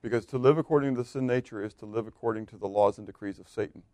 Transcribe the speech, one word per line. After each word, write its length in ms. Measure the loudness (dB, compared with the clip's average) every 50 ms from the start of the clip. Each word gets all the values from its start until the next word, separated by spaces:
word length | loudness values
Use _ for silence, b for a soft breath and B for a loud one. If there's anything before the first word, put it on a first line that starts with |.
Because 240 | -2 -2 -2 -2 -2
to 120 | -4 -6 4
live 200 | 6 6 6 6
according 360 | 2 2 0 2 2 0 -2
to 80 | -2
the 60 | -4 -6
sin 180 | -6 -4 0
nature 360 | 0 0 0 -2 -4 -10 -10
is 120 | -10 -10 -10
to 120 | _ -16
live 200 | -6 -6 -6 -6
according 400 | -6 -14 _ -2 -2 -2 -2 -6
to 100 | -10 -12
the 120 | -8 -8 0
laws 300 | 4 4 4 4 4 0
and 80 | -14
decrees 320 | -16 -14 _ -10 -10 -10 -10
of 100 | -16 _
Satan. 340 | -6 -6 -6 -6 _ -20 -20 _